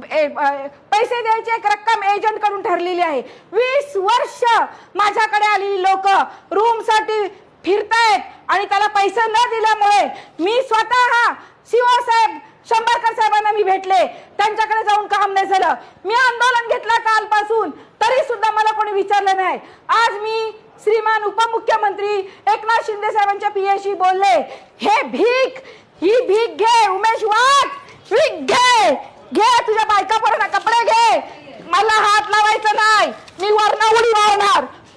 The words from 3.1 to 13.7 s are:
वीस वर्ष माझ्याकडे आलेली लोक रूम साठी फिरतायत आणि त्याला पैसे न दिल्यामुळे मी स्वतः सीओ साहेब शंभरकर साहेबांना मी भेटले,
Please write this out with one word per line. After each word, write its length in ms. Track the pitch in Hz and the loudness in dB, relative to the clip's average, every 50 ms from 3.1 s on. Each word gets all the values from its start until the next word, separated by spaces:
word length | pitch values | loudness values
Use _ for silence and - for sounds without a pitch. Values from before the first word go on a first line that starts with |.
| 294 254 - - - - - _ | -2 -4 -6 -8 -14 -20 -20 _
वीस 440 | - 415 508 508 523 571 571 - - | -2 -2 0 0 0 -2 -2 -4 -4
वर्ष 480 | 392 359 403 480 508 587 - - - 494 466 453 392 285 - - - - - - | -2 0 0 0 0 0 -4 -4 -2 0 2 2 2 0 -2 -6 -14 -20 -10 -4
माझ्याकडे 500 | 349 415 415 403 466 440 427 415 415 415 | -2 -2 0 0 0 -2 0 0 0 0
आलेली 360 | 427 415 381 392 403 403 381 | 2 0 0 -2 -2 -2 -2
लोक 260 | 370 381 381 381 381 392 392 349 262 - - - - _ | 0 0 0 0 2 2 2 2 2 -2 -6 -14 -14 _
रूम 300 | 330 381 427 480 466 453 | 0 0 2 2 0 0
साठी 460 | - - 440 440 440 440 427 427 415 - - - - - _ _ - | 0 0 0 0 0 -2 -2 -2 -4 -4 -8 -14 -20 -20 _ _ -2
फिरतायत 540 | 320 392 427 415 - 453 466 466 440 415 311 - - - - - | -2 -2 -2 0 0 0 2 2 2 2 0 -2 -8 -16 -12 -6
आणि 180 | - 320 381 403 | -4 -2 -2 -2
त्याला 220 | 392 403 392 427 | -2 -2 0 0
पैसे 340 | 415 415 403 392 381 381 466 | 0 0 0 0 0 0 0
न 120 | 453 453 427 | -2 0 0
दिल्यामुळे 720 | 453 480 494 466 440 415 440 427 427 415 403 415 403 320 247 - - - - - - | 0 0 0 0 0 0 0 0 2 2 2 2 2 2 0 -4 -10 -18 -18 -8 -4
मी 220 | 311 392 453 494 | -4 0 0 -2
स्वतः 720 | 523 - 440 440 440 440 494 494 494 494 480 466 480 403 277 - - - _ _ _ | 0 0 -2 -2 0 0 0 0 2 2 2 2 2 0 -2 -4 -12 -20 _ _ _
सीओ 360 | - - 480 494 494 494 480 | -2 0 2 2 2 2 2
साहेब 380 | 480 480 453 453 453 427 - - - - - _ _ - | 2 2 2 2 2 0 -2 -8 -16 -20 -20 _ _ -2
शंभरकर 440 | 453 453 466 466 480 466 466 453 453 | -2 0 0 0 -2 0 0 -2 0
साहेबांना 380 | 480 440 427 415 415 427 427 | 0 0 2 2 0 0 0
मी 120 | 427 427 415 | 0 0 0
भेटले, 440 | 381 | 0